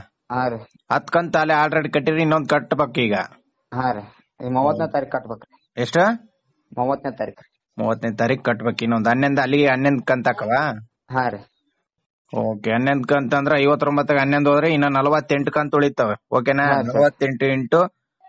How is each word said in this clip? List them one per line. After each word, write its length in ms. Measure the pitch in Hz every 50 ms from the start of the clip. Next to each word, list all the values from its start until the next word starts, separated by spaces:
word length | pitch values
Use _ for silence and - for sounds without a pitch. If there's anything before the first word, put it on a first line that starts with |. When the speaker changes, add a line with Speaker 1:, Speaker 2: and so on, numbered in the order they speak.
| 104 - _ _ _ - 123
Speaker 1:
ಹಾ 100 | 127 127 123 117
ರೀ. 80 | 113 - - _ _ _ - 123
Speaker 2:
ಹತ್ತು 200 | 143 143 - -
ಕಂತ್ 200 | 170 170 160 - 160 156
ಅಲ್ಲೇ 140 | 156 156 147 151
ಆಲ್ರೆಡಿ 300 | 156 147 160 147 156 -
ಕಟ್ಟಿರಿ, 260 | 151 135 160 156 160 165
ಇನ್ನೊಂದ್ 220 | 156 156 156 143 127 151
ಕಟ್ಬೇಕು 460 | 147 117 - - 135 151 120 123 131 123
ಈಗ. 100 | 107 104 95 87 - - - _ _ _ _ _ _ -
Speaker 1:
ಹಾ 160 | 123 127 127 117
ರೀ, 80 | 104 101 - - _ _ _ _ - 127
ಈ 60 | 123 127 127
ಮೂವತ್ತನೇ 320 | 135 147 156 127 160 156 -
ತಾರೀಕು 180 | 143 135 - -
ಕಟ್ಬೇಕ್ರಿ. 360 | 127 - 107 113 110 - - _ _ _ _ _ 120 120
Speaker 2:
ಎಷ್ಟು? 200 | - - 165 185 214 233 233 - _ _ _ _ _ _ _ _ _ - 123
Speaker 1:
ಮೂವತ್ತನೇ 380 | 123 131 139 135 - 139 117 -
ತಾರೀಕು. 240 | 107 104 101 - - _ _ _ _ _ _ -
Speaker 2:
ಮೂವತ್ತನೇ 360 | 110 110 117 113 113 117 101 - 117
ತಾರೀಕು 220 | 117 135 123 - 127
ಕಟ್ಬೇಕು, 300 | 120 - 113 117 110 - 120
ಇನ್ನೊಂದ್ 220 | 117 117 113 107 117 120
ಹನ್ನೊಂದು, 300 | 131 139 143 139 143 131
ಅಲ್ಲಿಗೆ 220 | 127 139 147 147 139 131
ಹನ್ನೊಂದು 300 | 127 135 143 143 123 - - 131
ಕಂತ್ 160 | 127 107 123 120
ಹಾಕವಾ? 300 | - 110 107 120 135 151 147 120 110 110 - _ _ _ - 127
Speaker 1:
ಹಾ 100 | 131 127 120 104
ರೀ. 80 | 104 - _ _ _ _ _ _ _ _ _ _ _ _ _ _ _ _ _ - 113 107
Speaker 2:
ಓಕೆ, 260 | 110 110 104 104 110 110
ಹನ್ನೊಂದು 300 | 120 127 139 143 139 123 -
ಕಂತ್ 240 | 147 139 139 117 147 139
ಅಂದ್ರೆ 160 | 139 143 151 143 139
ಐವತ್ತೊಂಬತ್ತಗೆ 560 | 143 147 143 147 143 143 143 143 - 147 139 139
ಹನ್ನೊಂದು 280 | 139 143 147 147 143 143
ಹೋದ್ರೆ 160 | 147 151 165 160
ಇನ್ನ 100 | 143 143 143 139
ನಲವತ್ತೆಂಟು 540 | 135 135 147 151 151 - - 147 143 139 127 -
ಕಂತ್ 180 | 151 147 143 156 147
ಉಳಿತಾವೆ, 360 | 143 143 139 - 123 107 104 - _ _ 123
ಓಕೆನಾ? 280 | 131 120 135 139 139 143
Speaker 1:
ಹಾ, 120 | 143 135 135
ಸರ್. 100 | 127 120
Speaker 2:
ನಲವತ್ತೆಂಟು 560 | - 139 147 147 - - 143 135 135 120 139 135 135
into 260 | 131 127 117 151 165 180 175 - _ _ _ _ _ -